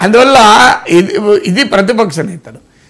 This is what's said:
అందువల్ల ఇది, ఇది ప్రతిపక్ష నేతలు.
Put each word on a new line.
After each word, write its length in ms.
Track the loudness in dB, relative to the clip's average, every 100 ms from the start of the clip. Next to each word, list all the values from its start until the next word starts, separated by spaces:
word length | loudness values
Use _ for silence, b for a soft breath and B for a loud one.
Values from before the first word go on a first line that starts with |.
అందువల్ల 360 | 0 2 4 4 4 4 2 0 0
ఇది, 240 | 0 0 -4 -2 -2 -2
ఇది 180 | -4
ప్రతిపక్ష 540 | -2 -2 -2 -2 -4 -6
నేతలు. 400 | -10 -12 -20 -20 _ b